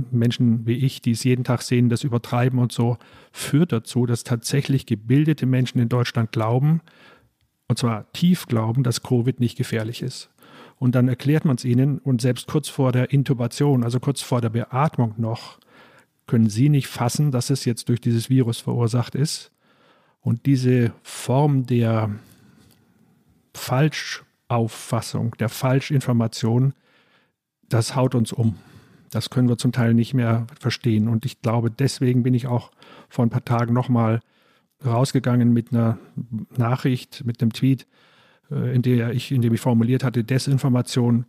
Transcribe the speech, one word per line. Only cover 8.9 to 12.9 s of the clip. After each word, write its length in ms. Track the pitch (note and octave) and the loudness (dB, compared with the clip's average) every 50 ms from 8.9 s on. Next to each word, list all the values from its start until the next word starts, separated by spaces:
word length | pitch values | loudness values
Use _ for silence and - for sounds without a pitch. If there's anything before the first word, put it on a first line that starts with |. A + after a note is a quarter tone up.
| A#2 - _ | 0 -4 _
covid 380 | - B2+ A#2+ A#2 C3 B2+ - | 0 0 0 2 0 -2 0
nicht 180 | A#2+ A#2 - - | -2 -2 -2 -4
gefährlich 420 | B2 - - A2+ G#2+ A2 A#2 - | -6 -4 -4 -4 -4 -6 -8 -8
ist. 300 | - B2+ - - - _ _ _ _ - - - - - _ | -10 -10 -10 -12 -18 _ _ _ _ -20 -20 -20 -20 -20 _
Und 180 | - C3 B2 B2 | -4 -2 0 2
dann 140 | B2+ B2 C3 | 2 2 2
erklärt 360 | B2+ - - C3+ D3+ D#3 - | 0 -2 0 0 0 2 2
man's 200 | E3 B2+ A#2 - | 0 -2 0 0
ihnen 340 | B2+ A#2+ B2+ C3 D3 C3+ - | 0 2 2 2 2 0 -2
und 220 | - C#3 C3 A2+ | -2 -2 -2 0
selbst 260 | A#2 B2 A#2+ - - | 0 0 -2 -2 -6
kurz 220 | - - D#3 C#3+ - | -4 -4 -4 -4 -4
vor 240 | - - C3+ B2+ | -4 -2 0 0